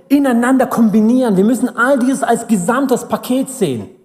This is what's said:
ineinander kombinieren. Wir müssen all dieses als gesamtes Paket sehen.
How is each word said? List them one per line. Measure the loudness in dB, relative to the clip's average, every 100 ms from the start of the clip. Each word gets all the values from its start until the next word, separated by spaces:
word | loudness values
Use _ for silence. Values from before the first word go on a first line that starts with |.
| -2
ineinander | 0 2 0 2 2 0
kombinieren. | 0 2 2 2 2 2 2
Wir | 2
müssen | 0 -2 0
all | 0 2
dieses | 0 0
als | -2 -2 -2
gesamtes | -2 0 -2 -2 -2 -4
Paket | -6 -4 -4 -4
sehen. | -4 -4 -4 -10 -18